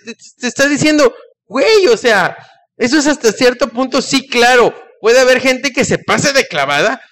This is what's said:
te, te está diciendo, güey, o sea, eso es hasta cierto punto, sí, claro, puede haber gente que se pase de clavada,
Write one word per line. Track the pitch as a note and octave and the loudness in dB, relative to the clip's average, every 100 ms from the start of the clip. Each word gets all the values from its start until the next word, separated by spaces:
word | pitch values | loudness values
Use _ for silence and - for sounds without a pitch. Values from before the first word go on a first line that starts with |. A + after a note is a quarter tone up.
| A3 | -18
te, | - - - | -20 -20 -10
te | A#3+ | -8
está | - C#4 | -2 -2
diciendo, | C#4+ D4+ D4+ B3 - - _ - | 0 0 2 0 -2 -20 _ -8
güey, | A3 A4 G#4+ F4+ | -2 2 4 4
o | A#4 | 2
sea, | A#3+ G3+ E3 - - _ _ - | 2 0 0 -6 -20 _ _ -6
eso | A#3 D4+ | -2 0
es | C#4+ | 0
hasta | C#4+ A3 | 0 -2
cierto | G3+ B3+ B3 C4 | 0 0 0 -4
punto, | A#3 C4 C4+ | -4 -4 -4
sí, | - C4+ - | -2 -4 -2
claro, | B3 A#3+ B3 G3 - - _ | 0 2 4 2 -2 -20 _
puede | A3 B3 | 0 2
haber | B3+ B3+ | 4 2
gente | C4 B3+ C#4+ | 0 -2 -4
que | - | -4
se | A3+ F#3+ | -2 -4
pase | - G#3+ D4 | -2 -2 0
de | C#4 - | -2 -2
clavada, | D#3+ C#3 C#3+ G3+ B3+ - | -4 -2 0 -2 -4 -14